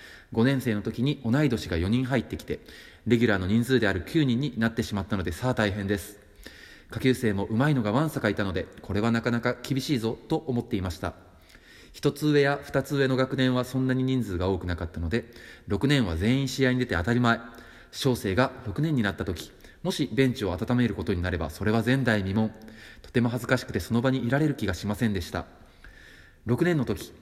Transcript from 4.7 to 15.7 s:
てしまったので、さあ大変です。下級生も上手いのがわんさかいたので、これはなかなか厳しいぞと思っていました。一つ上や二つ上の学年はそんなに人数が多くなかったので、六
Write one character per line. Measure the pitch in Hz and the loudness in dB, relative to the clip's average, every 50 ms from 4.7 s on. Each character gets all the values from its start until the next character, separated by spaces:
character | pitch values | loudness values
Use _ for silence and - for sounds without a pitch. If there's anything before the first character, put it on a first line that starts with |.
| 117 | 0
て | - | -2
し | 113 - 104 | -4 -2 -2
ま | 98 95 | -4 -4
っ | |
た | - 107 | -2 -4
の | 95 87 | -4 -4
で、 | 87 | -4
さ | 82 - 123 127 | -4 -4 -2 -2
あ | 123 | 0
大 | - 107 101 | 2 0 0
変 | 98 104 98 | 0 -2 -2
で | 95 104 98 | -2 -2 -2
す。 | - - - - - - - - - - - - - - - - - - | -4 -8 -16 -20 -20 -20 -20 -20 -20 -20 -20 -20 -20 -20 -20 -20 -14 -10
下 | - 104 | -6 0
級 | - 131 123 | 2 2 2
生 | 120 123 110 98 | 2 2 0 0
も | 98 98 | 0 -2
上 | - 113 110 139 | 0 2 2 4
手 | 151 151 | 4 4
い | |
の | 127 107 | 2 2
が | 104 | 2
わ | 104 135 160 | 2 2 0
ん | 151 | 0
さ | - - | -2 -2
か | - 107 | 0 0
い | 101 | 0
た | - 104 | 0 -2
の | 98 | -2
で、 | 90 95 82 - - - | -2 -4 -6 -6 -10 -14
こ | - - 95 | -8 -4 -2
れ | 101 | 0
は | 107 117 | 2 2
な | 117 117 | 2 2
か | 113 123 | 2 0
な | 120 117 | 0 0
か | 117 123 123 - | 0 -2 -2 -2
厳 | - - 131 131 | -4 -4 -2 -2
し | - - 147 | -2 0 -2
い | 113 | 0
ぞ | 110 113 135 - - | 0 -2 -4 -4 -4
と | - 160 | -2 -2
思 | 156 - 135 123 120 113 | -2 -2 -2 -2 -2 -2
っ | |
て | - 113 | -2 -2
い | 98 | -2
ま | 92 92 | -2 -4
し | 87 | -4
た。 | - - 82 - - - - - - - - - - - - - - - - - | -4 -6 -6 -6 -8 -18 -20 -20 -20 -20 -20 -20 -20 -20 -20 -20 -20 -20 -20 -8
一 | - - 147 | -2 0 0
つ | 143 - 151 | 0 0 0
上 | 151 147 143 | 2 4 4
や | 139 139 143 143 - | 4 4 2 -2 -4
二 | - - 139 | -2 -2 -2
つ | 135 - 147 | 0 0 0
上 | 139 135 | 2 2
の | 131 131 | 2 4
学 | 123 131 131 - | 2 2 0 2
年 | 131 131 127 127 | 2 2 2 2
は | 123 123 | 2 0
そ | 123 - 131 | -2 -2 0
ん | 131 | 0
な | 131 127 | 2 2
に | 131 127 | 2 2
人 | 131 131 127 113 | 2 2 0 0
数 | 104 92 | 0 -2
が | 85 90 95 | 0 2 2
多 | 95 | 0
く | 85 87 | 0 -2
な | 87 87 | -4 -4
か | - 87 | -4 -4
っ | 82 | -6
た | - - | -6 -6
の | 85 | -4
で、 | 80 104 120 - - - - - - - - - | -2 -2 -2 -4 -4 -14 -20 -20 -20 -20 -14 -6
六 | - | -4